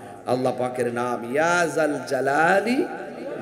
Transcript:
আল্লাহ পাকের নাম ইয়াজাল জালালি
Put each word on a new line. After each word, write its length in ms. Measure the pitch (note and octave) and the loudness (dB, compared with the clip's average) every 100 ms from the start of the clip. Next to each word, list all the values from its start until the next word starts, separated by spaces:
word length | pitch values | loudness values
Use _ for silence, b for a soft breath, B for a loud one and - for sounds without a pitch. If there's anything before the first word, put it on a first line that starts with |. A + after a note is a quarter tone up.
| B B - | B B -2
আল্লাহ 280 | B2+ B2+ B2 | 0 0 0
পাকের 340 | B2 B2 A#2+ | -2 -2 -2
নাম 420 | A#2+ B2 A#2 A#2 | 0 -2 -4 -2
ইয়াজাল 680 | C3+ E3 F3 E3+ C#3 D3+ C#3+ B2+ | 2 2 4 2 2 0 0 -2
জালালি 760 | C3 C3+ C#3+ E3 G3 G3+ C4 - - F#3+ - - - | -2 2 4 4 4 2 0 0 -4 -10 -10 -10 -4